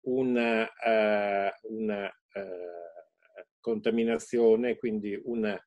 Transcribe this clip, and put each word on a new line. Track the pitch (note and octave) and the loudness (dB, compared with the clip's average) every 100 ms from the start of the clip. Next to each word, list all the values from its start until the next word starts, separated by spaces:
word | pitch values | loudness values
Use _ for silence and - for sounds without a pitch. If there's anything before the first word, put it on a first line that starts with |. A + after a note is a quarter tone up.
una, | C3 B2+ B2+ B2 A#2 A2+ | -2 0 2 2 2 2
eh, | A2+ - A#2 A2+ G#2+ G#2 G2+ G2 G2 - | 0 -2 2 4 4 2 2 0 -2 -4
una, | A2 A2 A2 G2+ G2 | -10 -4 -4 -4 -6
eh, | - _ G2 F#2+ F2+ F2 F2 E2+ E2+ - _ _ - - _ | -10 _ -10 -10 -10 -10 -12 -16 -18 -20 _ _ -20 -20 _
contaminazione, | A#2+ G#2+ A#2 A2+ A2+ A2+ - A#2+ A2+ A2 B2 A2+ | -4 -2 0 0 0 -2 -2 4 6 6 2 -2
quindi | A#2 G#2+ G2+ G2+ | -4 -4 -4 -6
una | B2 A#2 G#2+ F#2 | -6 -2 -2 -4